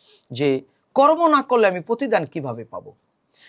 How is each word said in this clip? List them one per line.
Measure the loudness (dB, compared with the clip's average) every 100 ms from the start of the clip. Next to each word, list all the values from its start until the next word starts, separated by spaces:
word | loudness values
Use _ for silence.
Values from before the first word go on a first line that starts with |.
| _ _ -14
যে | -4 0 -2 -6 _ _ 2
কর্ম | 4 4 2
না | 2
করলে | 2 2 2
আমি | 0
প্রতিদান | -4 -6 -2 -2 -2
কিভাবে | -8 -10 -10 -12
পাবো? | -16 -18 -20 _ _ _ _